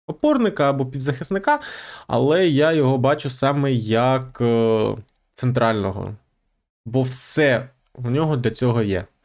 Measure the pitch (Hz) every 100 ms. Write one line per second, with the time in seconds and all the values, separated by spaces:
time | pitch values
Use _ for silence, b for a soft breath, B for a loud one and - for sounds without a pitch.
0 | - 156 302 285 214 - 139 139 131 135
1 | 135 127 - 196 277 392 B B B B
2 | B 120 135 170 180 139 156 160 131 131
3 | 131 151 139 - 139 143 139 123 104 113
4 | 127 131 127 - 120 117 113 110 107 107
5 | - _ _ - 127 127 113 110 95 98
6 | 98 104 _ _ _ _ _ _ 113 127
7 | 127 - - 160 147 117 127 _ _ -
8 | 120 135 156 135 120 - 127 117 104 90
9 | 92 _